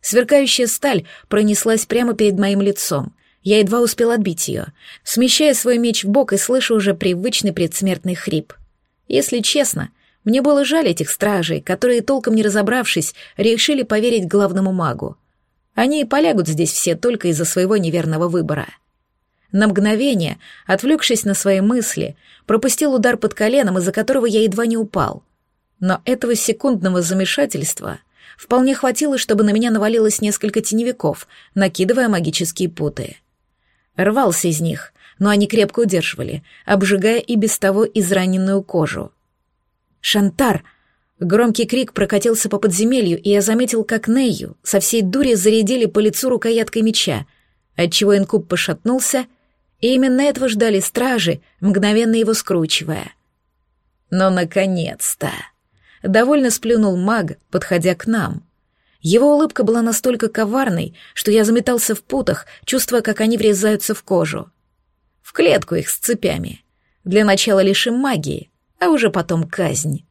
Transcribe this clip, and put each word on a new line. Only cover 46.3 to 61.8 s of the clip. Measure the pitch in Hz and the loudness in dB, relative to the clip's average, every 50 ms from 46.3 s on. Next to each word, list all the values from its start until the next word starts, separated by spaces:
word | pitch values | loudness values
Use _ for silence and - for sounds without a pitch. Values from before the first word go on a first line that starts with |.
рукояткой | 254 226 - 226 226 226 220 226 - 226 | -2 0 0 0 0 0 -2 -2 0 0
меча, | 220 220 220 - - - 143 107 - _ _ _ _ _ _ _ _ _ _ | 0 2 2 0 -2 -2 -2 -4 -6 _ _ _ _ _ _ _ _ _ _
отчего | - 175 175 170 - 214 196 202 | -2 -2 0 0 2 4 4 4
инкуб | 202 196 - - 208 165 - | 4 2 2 0 -2 0 0
пошатнулся — | 180 175 - - 160 - _ 220 247 262 254 - - 262 254 - _ _ _ _ _ _ _ _ _ _ | -4 -4 -2 -4 -6 -4 _ -2 0 0 0 -2 -2 -2 -4 -4 _ _ _ _ _ _ _ _ _ _
и | - 233 254 | 0 2 2
именно | 254 262 269 254 254 | 2 2 2 2 2
этого | 285 294 277 254 262 254 | 2 0 0 0 -2 -2
ждали | 220 208 233 226 208 190 | 0 0 0 2 2 0
стражи, | 190 - - 233 247 262 254 233 170 170 165 143 _ _ _ _ | -2 -2 -4 -2 -2 0 0 0 0 -2 -4 -4 _ _ _ _
мгновенно | 180 196 196 196 190 208 214 220 233 226 220 | -2 0 0 2 2 2 2 2 2 2 2
его | 226 226 208 | 2 2 0
скручивая. | 220 - - - 196 175 160 156 - - 160 160 156 - - - - _ _ _ _ _ _ _ _ _ _ _ _ _ _ _ _ _ _ _ | 0 -2 -2 -2 0 0 0 0 -2 -4 -4 -4 -6 -6 -8 -12 -16 _ _ _ _ _ _ _ _ _ _ _ _ _ _ _ _ _ _ _
«Ну, | - 185 190 190 | -2 2 2 2
наконец-то!» | 185 180 175 170 - 196 190 190 185 175 160 - - - - - - _ - 147 - - - - _ _ _ _ _ _ _ _ _ _ | 2 0 -2 0 0 0 0 0 -2 -2 -4 -6 -6 -6 -6 -6 -6 _ -6 -8 -8 -10 -14 -18 _ _ _ _ _ _ _ _ _ _
Довольно | - 196 190 220 233 254 302 294 262 240 | -4 0 2 2 4 4 4 2 2 0
сплюнул | 220 - - 226 240 226 214 202 185 | -2 -2 -2 0 2 2 2 2 0
маг, | 180 180 202 226 226 180 151 - _ _ _ | 0 0 0 0 0 -2 -4 -8 _ _ _
подходя | - 185 - - 190 175 165 185 180 | -6 -6 -2 0 -2 0 2 0 0
к | 175 - | -2 -2
нам. | 226 226 220 175 - - 160 _ _ _ _ _ _ _ _ _ _ _ _ | -4 -2 -2 -2 -4 -8 -10 _ _ _ _ _ _ _ _ _ _ _ _
Его | - 160 185 233 269 294 294 | -2 2 4 6 6 6 4
улыбка | 294 311 302 - - | 4 2 0 0 -2
была | 240 202 226 233 | 0 0 2 0
настолько | 226 233 220 - - 254 247 233 233 220 | 0 0 -2 -2 -2 -2 -2 0 -2 -4
коварной, | 226 - 220 202 220 269 269 247 180 170 165 165 - - - - _ | -2 -2 -4 -2 0 -2 0 0 -2 -2 -4 -6 -10 -18 -20 -16 _
что | - - 214 | -4 -2 2
я | 208 220 214 | 4 4 4
заметался | 214 226 240 - - 247 233 | 4 2 2 2 0 -2 -2